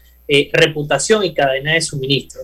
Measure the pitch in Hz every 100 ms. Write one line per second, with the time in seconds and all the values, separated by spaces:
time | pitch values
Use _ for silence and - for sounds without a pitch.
0 | _ _ - 143 143 - 156 151 147 139
1 | - 220 190 143 143 135 143 160 160 147
2 | 131 135 - -